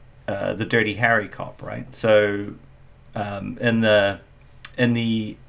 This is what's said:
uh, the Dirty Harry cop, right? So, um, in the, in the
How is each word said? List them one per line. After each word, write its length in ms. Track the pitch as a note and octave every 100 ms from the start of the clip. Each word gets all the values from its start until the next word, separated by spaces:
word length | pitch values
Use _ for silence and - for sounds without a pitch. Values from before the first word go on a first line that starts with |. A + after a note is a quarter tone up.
| - - -
uh, 260 | G2 G2
the 120 | G2 A2
Dirty 300 | A#2 G#2+ G2+
Harry 320 | A#2+ A2+ F#2+
cop, 340 | - - -
right? 320 | - A2 B2+
So, 600 | - A2+ G#2+ G#2 G2+ G#2 - - - - - -
um, 440 | A2 G2+ G2+ G2+ -
in 200 | A#2+ A2+
the, 380 | A2 G#2 G2+ F#2+ - - - - - -
in 160 | A#2+
the 440 | A#2 A#2 A2+ G#2+ -